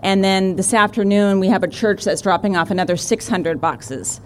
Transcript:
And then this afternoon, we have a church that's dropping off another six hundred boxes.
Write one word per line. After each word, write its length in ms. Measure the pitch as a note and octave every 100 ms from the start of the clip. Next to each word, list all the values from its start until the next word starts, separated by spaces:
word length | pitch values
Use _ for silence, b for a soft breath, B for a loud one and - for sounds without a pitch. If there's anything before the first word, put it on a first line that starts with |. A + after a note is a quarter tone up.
And 220 | F#3+ G3
then 340 | F#3+ F#3+ F#3+ E3+
this 180 | - A3+
afternoon, 640 | G#3 A3+ G3+ G3+ G3+ G3
we 80 | F#3
have 160 | F#3
a 40 | F3+
church 360 | - A3 G3 G3
that's 160 | -
dropping 340 | G3 F3 G3+ F3+
off 140 | E3
another 260 | F#3 F3+ F3
six 300 | - D3+ -
hundred 320 | F#3 E3 D#3
boxes. 640 | D#3+ B2+ - C3 - -